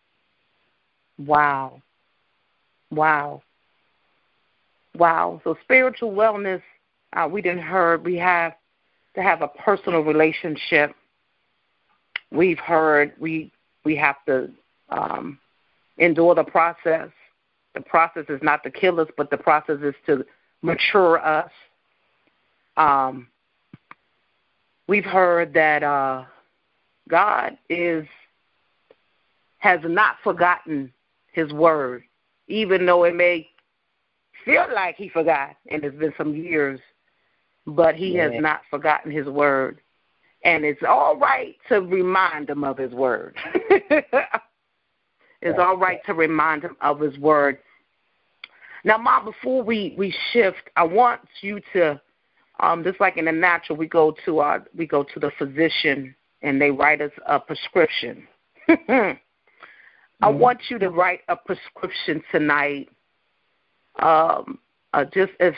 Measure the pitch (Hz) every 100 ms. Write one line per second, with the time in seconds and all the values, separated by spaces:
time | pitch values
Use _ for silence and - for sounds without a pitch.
0 | _ _ _ _ _ _ _ _ _ _
1 | _ - 143 151 147 135 131 127 _ _
2 | _ _ _ _ _ _ _ _ _ 151
3 | 156 151 147 139 _ _ _ _ _ _
4 | _ _ _ _ _ _ _ _ _ 160
5 | 170 165 175 170 - 160 - 262 254 247
6 | 226 196 220 208 202 185 - _ _ _
7 | _ - 160 196 185 175 156 185 170 165
8 | 170 175 180 175 165 - _ _ _ _
9 | _ - 185 160 147 - - 196 196 170
10 | 151 151 160 160 170 147 - 156 147 -
11 | _ _ _ _ _ _ _ _ _ _
12 | _ - _ 147 185 160 - 165 156 147
13 | 147 - 165 160 151 _ _ _ 151 151
14 | 147 139 - 131 - - _ _ - -
15 | - - - 139 _ _ _ _ _ -
16 | 170 156 170 165 151 175 170 170 170 160
17 | 160 _ _ _ _ _ _ - 135 170
18 | 165 170 143 139 151 147 - - 185 165
19 | 160 - 147 147 - 151 - 143 147 139
20 | - 139 135 _ _ _ - - - 208
21 | 180 165 156 156 175 _ _ _ _ _
22 | _ _ _ _ _ _ _ - 156 139
23 | 131 127 123 _ _ _ _ - - -
24 | _ _ _ _ _ _ _ _ - 202
25 | 190 185 180 170 165 151 156 151 147 143
26 | 135 131 127 _ _ _ _ _ _ _
27 | - 165 208 - - - - 170 175 160
28 | 151 - _ _ _ _ _ _ _ _
29 | _ _ _ _ _ _ 202 175 165 175
30 | 214 - 214 180 175 180 165 147 131 _
31 | _ _ _ - 151 147 165 156 131 123
32 | - _ _ _ - 208 208 185 180 175
33 | 175 175 175 170 151 _ _ _ _ _
34 | _ _ _ - - 277 320 226 180 165
35 | 202 165 160 147 143 147 - 151 143 143
36 | 156 143 151 151 170 156 143 131 _ _
37 | _ _ _ _ _ _ - 151 165 156
38 | 185 180 151 120 151 - - 143 151 151
39 | 156 151 139 143 143 135 131 - _ _
40 | _ _ _ _ - 160 151 143 156 254
41 | 147 151 277 262 247 - - 214 180 185
42 | 180 185 185 151 147 147 139 135 131 123
43 | 131 113 - - 320 - - 370 - 302
44 | - 262 - 226 - _ _ _ _ _
45 | _ _ _ _ 175 151 180 185 185 175
46 | - 165 160 156 160 151 165 - 143 147
47 | 151 135 147 151 143 135 _ _ _ _
48 | _ _ _ _ - _ - - - 220
49 | 233 254 214 - 247 262 214 226 190 -
50 | 196 - - 240 196 185 - - 165 190
51 | 247 - _ - 196 202 - 190 160 143
52 | _ _ _ _ _ - 185 170 165 185
53 | 190 175 160 160 180 170 - 156 160 170
54 | 156 - - 156 147 - - - 160 147
55 | 143 - 143 - 139 139 160 - 156 139
56 | 131 - _ _ 147 135 143 135 147 151
57 | 147 - - 143 - 147 - 185 156 -
58 | 120 - - _ _ _ - 330 - 254
59 | 196 131 _ _ _ _ - - _ _
60 | _ - 208 143 247 247 - 240 185 170
61 | 180 180 - 175 - 180 - - 185 -
62 | - 156 - 180 151 147 143 143 - _
63 | _ _ _ _ _ _ _ _ _ -
64 | 160 160 165 71 - - _ _ _ -
65 | 135 190 190 - 175